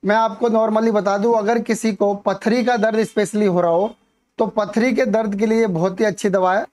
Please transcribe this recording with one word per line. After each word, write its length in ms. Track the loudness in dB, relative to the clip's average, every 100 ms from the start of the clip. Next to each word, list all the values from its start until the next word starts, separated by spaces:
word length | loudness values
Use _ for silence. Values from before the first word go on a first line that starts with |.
मैं 120 | 0 2
आपको 320 | 0 0 0
normally 420 | 2 2 2 2
बता 260 | 2 0 0
दूं, 140 | 2
अगर 240 | 2 2 -2
किसी 320 | -2 -2 -2
को 220 | 0 0 0
पथरी 480 | -4 -2 0 0
का 120 | 0 0
दर्द 240 | 0 0
स्पेशली 420 | -2 -2 -2 0 0
हो 140 | 2
रहा 100 | 2
हो 200 | 2 0 -6 _ _ _ -4
तो 80 | -2
पथरी 440 | -2 -2 0 0
के 100 | 0 0
दर्द 280 | 0 -2 -2
के 80 | 0
लिए 200 | 2 0
बहुत 320 | 0 -2 0
ही 40 |
अच्छी 240 | -2 -2 -2
दवा 260 | 0 2
है। 100 | 0 -4